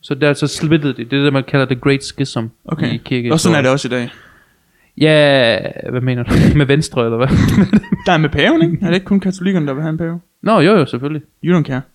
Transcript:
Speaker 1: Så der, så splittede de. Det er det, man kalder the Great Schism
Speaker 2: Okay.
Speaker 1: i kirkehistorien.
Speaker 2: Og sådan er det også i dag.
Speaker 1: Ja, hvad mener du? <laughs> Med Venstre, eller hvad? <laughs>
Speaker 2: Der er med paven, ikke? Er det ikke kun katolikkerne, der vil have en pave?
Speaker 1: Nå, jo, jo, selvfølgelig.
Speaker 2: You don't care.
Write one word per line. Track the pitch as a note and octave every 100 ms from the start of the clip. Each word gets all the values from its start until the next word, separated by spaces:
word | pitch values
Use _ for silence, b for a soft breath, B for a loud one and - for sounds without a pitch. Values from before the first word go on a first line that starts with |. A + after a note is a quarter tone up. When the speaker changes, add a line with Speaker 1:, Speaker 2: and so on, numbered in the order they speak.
Speaker 1:
Så | -
der, | C3 D3
så | C#3+ C#3+
splittede | - D#3+ D#3+ D3
de. | B2
Det | A#2+ C#3
er |
det, | C#3+
man | C#3 C3
kalder | C#3+ B2+
the | B2+
Great | C#3 C#3
Schism | - - C3+ - A2+ _
Speaker 2:
Okay. | - D#3+ A#2
Speaker 1:
i | A#2
kirkehistorien. | - B2+ A#2+
Speaker 2:
Og | D#3+
sådan | F3 D3+
er |
det | B2+
også | C3+ C3
i |
dag. | B2 A#2 b b b b b b b b -
Speaker 1:
Ja, | D#3 D#3 D3 C#3 A#2 G#2+ - - -
hvad | B2
mener | B2+ B2
du? | A#2+ -
<laughs> | - C#3+
Med | C3+
Venstre, | C#3+ D#3 -
eller | A#2 A2+
hvad? | C3+ - - - F#3+
<laughs> | - A5+ - -
Speaker 2:
Der |
er | E3+
med | D#3
paven, | D3+ F3 E4
ikke? | F3 E3
Er | F3+
det |
ikke | F3+ F#3+
kun | G3
katolikkerne, | F#3 F#3 F#3 F#3 D3
der |
vil | C3+
have | D#3+
en | D#3+
pave? | E3 E3+ _ _
Speaker 1:
Nå, | G3 A3
jo, | D#3 G#3+
jo, | C3
selvfølgelig. | A#2+ C#3 D3+ - _
Speaker 2:
You | D#3 F3+
don't |
care. | C#3+ B2+ -